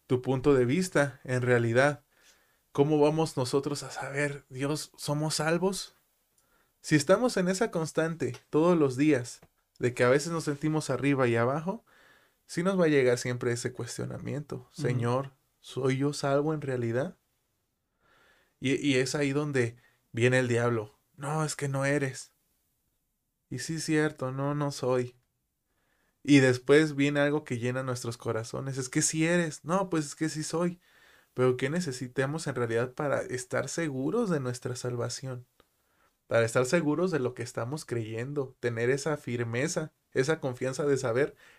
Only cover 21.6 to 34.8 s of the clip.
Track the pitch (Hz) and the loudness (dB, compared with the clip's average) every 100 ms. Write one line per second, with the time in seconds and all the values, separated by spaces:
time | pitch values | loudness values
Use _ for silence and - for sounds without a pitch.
21.6 | 143 135 139 143 135 120 - _ _ _ | -4 -2 0 0 0 -6 -16 _ _ _
22.6 | _ _ _ _ _ _ _ _ - 127 | _ _ _ _ _ _ _ _ -14 -10
23.6 | - 160 160 156 151 151 131 131 139 147 | -8 -6 0 2 0 -2 -6 -4 -2 -2
24.6 | 143 139 127 127 127 - _ _ _ _ | -4 -2 0 0 0 -8 _ _ _ _
25.6 | _ _ _ _ _ _ - 147 131 123 | _ _ _ _ _ _ 6 8 8 4
26.6 | - 147 156 139 143 147 143 151 151 120 | 6 6 6 2 0 2 0 0 -4 -4
27.6 | 123 127 131 123 117 117 117 110 117 131 | -4 -4 -4 -6 -6 -6 -4 -4 -4 -8
28.6 | 135 131 127 156 156 160 160 175 165 - | -6 -6 -4 0 0 2 2 2 0 -4
29.6 | 139 190 190 165 143 - 160 156 151 165 | -2 -2 0 -2 -4 -4 -4 -4 -4 -2
30.6 | 175 175 _ _ _ _ _ - 127 127 | -2 -4 _ _ _ _ _ 0 2 2
31.6 | 135 170 170 127 127 135 135 156 151 123 | -2 -2 -4 -6 -6 -2 -2 -2 -4 -4
32.6 | 117 113 127 - 147 120 - 120 - 123 | -2 0 -2 -4 -2 -2 -4 -8 -4 -4
33.6 | 131 - 135 131 143 226 220 151 123 120 | -4 -4 -4 -2 -2 0 0 0 -2 -6
34.6 | 123 123 | -8 -6